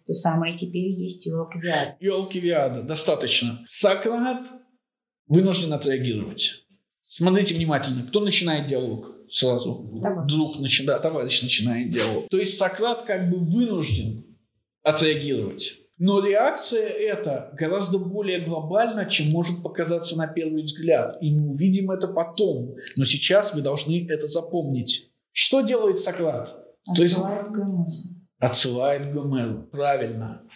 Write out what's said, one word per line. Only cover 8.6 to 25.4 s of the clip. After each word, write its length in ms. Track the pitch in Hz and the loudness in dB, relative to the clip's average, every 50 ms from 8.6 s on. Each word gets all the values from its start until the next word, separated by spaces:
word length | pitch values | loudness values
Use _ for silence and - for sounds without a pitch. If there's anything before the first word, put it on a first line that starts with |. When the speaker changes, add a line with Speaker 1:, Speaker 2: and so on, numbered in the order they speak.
| 139 135 | 0 0
Speaker 2:
диалог 460 | 135 127 127 117 107 113 - - - - - - | 0 0 0 -2 -4 -6 -8 -12 -16 -20 -16 -6
сразу? 720 | - - 131 127 123 120 123 120 - - - - 113 110 | -2 0 2 2 2 0 0 -4 -6 -8 -10 -12 -8 -4
Speaker 1:
Товарищ. 320 | 190 202 190 170 143 143 147 | -2 -2 -2 0 0 0 2
Speaker 2:
Друг 280 | 156 156 147 - 143 | 2 2 0 -2 -4
начи-, 260 | 135 135 - - 135 | -2 0 0 2 2
да, 120 | 143 135 127 | 2 0 2
товарищ 440 | - 160 160 143 123 123 - - 123 | 0 0 0 -2 -2 0 0 0 0
начинает 480 | 127 - - 107 123 117 120 123 113 | 0 0 0 0 0 0 -2 -2 -2
диалог. 380 | - 117 110 113 110 - - - | 0 0 0 0 0 -2 -2 0
То 80 | 190 190 | 0 0
есть 180 | 208 190 - | 2 0 0
Сократ 480 | - 196 185 190 - 220 240 240 233 - | 0 0 0 0 0 0 -2 -2 -2 -2
как 240 | - 196 185 180 175 | -4 -2 0 2 2
бы 100 | 180 180 | 2 2
вынужден 840 | 170 160 180 240 247 226 202 170 143 - 104 85 87 110 110 110 - - - _ _ _ _ _ _ _ _ _ - | 2 2 2 2 2 2 0 -2 0 0 0 0 0 -2 -6 -8 -10 -16 -20 _ _ _ _ _ _ _ _ _ 0
отреагировать. 960 | 151 156 - 160 156 151 143 143 143 131 113 104 98 - - - - - - _ _ _ - | 0 2 4 2 2 2 0 0 -2 -2 -2 -2 -4 -6 -8 -8 -10 -10 -14 _ _ _ 2
Но 260 | 175 196 202 202 196 | 2 4 4 4 4
реакция 640 | 202 196 208 247 294 - - - - 247 220 214 202 | 4 4 4 4 4 2 -2 -4 -2 -2 -2 -2 -2
эта 680 | 180 208 214 214 202 - - 156 135 127 - - - | -2 -2 -2 -2 -2 -2 -2 -2 -4 -4 -6 -8 -6
гораздо 420 | 139 160 156 185 202 190 175 190 190 | -4 -2 0 0 0 0 0 0 0
более 420 | 180 175 196 208 202 190 180 175 | 0 -2 -4 -4 -2 -2 -2 -2
глобальна, 640 | 165 160 170 156 156 156 180 214 233 233 220 208 190 | -2 -4 -4 -4 -4 0 2 2 2 2 0 -2 -2
чем 240 | - - - 151 151 | 0 0 2 2 2
может 340 | 156 170 175 175 175 - - | 2 2 2 0 -2 -4 -6
показаться 540 | - - - 170 160 170 165 170 - 165 | -6 -4 -2 0 0 0 0 -2 -2 -2
на 100 | 165 160 | -2 -4
первый 360 | 156 - 170 160 156 156 156 151 | -2 -2 -4 -2 -2 -2 -2 -2
взгляд. 560 | 147 - - 160 165 156 143 - - - - | -4 -6 -2 2 4 4 4 4 0 -4 -2
И 100 | 170 147 | 0 2
мы 200 | 147 151 147 147 | 4 4 2 2
увидим 400 | 135 143 180 190 185 196 190 190 | 0 2 4 4 4 4 2 0
это 180 | 185 185 185 175 | 0 0 -2 -2
потом. 680 | - 165 165 165 - - 214 175 147 123 120 127 - - - - - | -2 -2 -2 -2 0 0 2 2 2 0 -4 -8 -10 -14 -16 -6 -2
Но 80 | 135 135 | 0 2
сейчас 500 | - - 143 - - 180 208 202 202 - | 2 2 2 2 4 4 4 4 2 -2
вы 60 | 151 | -2
должны 460 | 131 139 143 147 - 147 165 175 170 165 | -2 -2 -2 -2 -2 -2 -2 -2 0 -2
это 180 | 156 151 147 | -4 -4 -2
запомнить. 840 | 151 147 170 160 - 180 170 151 139 135 123 117 - - - - _ _ _ _ _ - | -2 -4 -4 -4 -2 -2 -2 -2 0 -2 -2 0 -2 -2 -4 -4 _ _ _ _ _ -4
Что 280 | - | -2